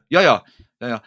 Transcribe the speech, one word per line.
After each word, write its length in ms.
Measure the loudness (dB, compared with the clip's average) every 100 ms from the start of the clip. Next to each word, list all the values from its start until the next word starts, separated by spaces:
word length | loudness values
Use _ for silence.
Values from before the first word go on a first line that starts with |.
| -2
Ja, 140 | 2
ja, 220 | 2 0 _ _ _ -16
ja, 80 | -12
ja. 160 | -12